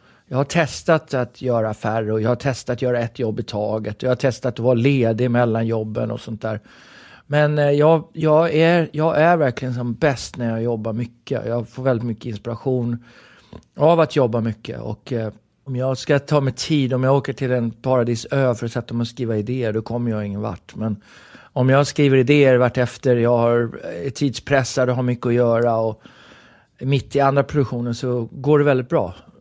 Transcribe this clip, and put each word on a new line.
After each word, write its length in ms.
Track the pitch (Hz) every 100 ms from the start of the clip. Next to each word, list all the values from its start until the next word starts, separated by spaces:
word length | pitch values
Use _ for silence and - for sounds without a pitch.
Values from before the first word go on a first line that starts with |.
| _ _ _
Jag 80 | 127
har 80 |
testat 720 | 139 170 151 - - 151 -
att 280 | 131 120 -
göra 320 | 127 117 110
färre 380 | 107 107 113 107
och 80 | 110
jag 80 | 110
har 80 | 120
testat 360 | 143 123 -
att 80 | 117
göra 160 | 123 123
ett 180 | 117 -
jobb 220 | 113 107
i 20 |
taget. 600 | 107 104 107 110 104 104
Jag 80 | 127
har 60 | 123
testat 380 | 135 117 127
att 40 | 117
vara 160 | 120
ledig 560 | 120 131 139 113 113 127
mellan 360 | 120 120 110 113
jobben 440 | 113 107 113 113
och 100 | 113
sånt 220 | - 107
där. 180 | 113 107 - - - - - - _
Men, 320 | 147 151 151
eh, 120 | 143
jag, 340 | 147 151 160 151
jag 420 | 165 156 151 170
är, 340 | 156 165 175 156
jag 240 | 143 160 -
är 160 | 165 175
verkligen 380 | 139 120 127
som 200 | 123 120
bäst 420 | 117 156 127 - 127
när 140 | 117
jag 120 | 113
jobbar 300 | 117 117 113
mycket. 540 | 110 120 - - 120 110
Jag 220 | 120 117
får 140 | -
väldigt 240 | 131 120 120
mycket 180 | 107
inspiration 800 | 120 107 117 117 135 127 120 120 - - - - _ - - -
av 240 | 151 170
att 160 | 156 151
jobba 240 | 123 117
mycket. 400 | 113 107 - 120
Och, 320 | 117 - -
eh, 200 | 117 110 - _ _
om 120 | - 123
jag 220 | 131 131
ska 200 | - 143
ta 220 | - 151
mig 120 | 135
tid, 420 | 120 - 151 131
om 100 | 135
jag 100 | 131 139
åker 160 | 135
till 200 | 120 131
en 180 | 123 117
paradisö 840 | - 131 127 117 113 - 139 131
för 120 | 113 117
att 60 |
sätta 220 | 120 113
mig 60 | 117
och 80 | 117
skriva 280 | - 117 110
idéer, 360 | 107 131 113
då 100 | 110
kommer 280 | 110 120 120
jag 160 | 107 104
ingen 140 | 101
vart. 340 | 110 - - -
Men 200 | 110 101 _ - - -
om 300 | - - 127
jag 180 | 135 143
skriver 300 | - 143 135
idéer 400 | 123 147 135 127
vartefter, 600 | 123 127 120 - 131 120
jag 220 | 117 120
har, 400 | 117 120 117 - 82 85
är 60 | 135
tidspressad 800 | - 143 - - 139 123 - 127
och 60 | 123
har 60 |
mycket 240 | 123 120 123
att 80 |
göra 420 | 120 120 117 120 113
och 260 | 113 107 - - - - - _ _ _
mitt 380 | 135 139 - 143
i 40 |
andra 220 | 139 139
produktionen, 520 | 135 147 127 123 120
så 340 | 117 127 123 113
går 260 | - 139 147
det 60 |
väldigt 240 | 143 131 127
bra 260 | 165 90 - - _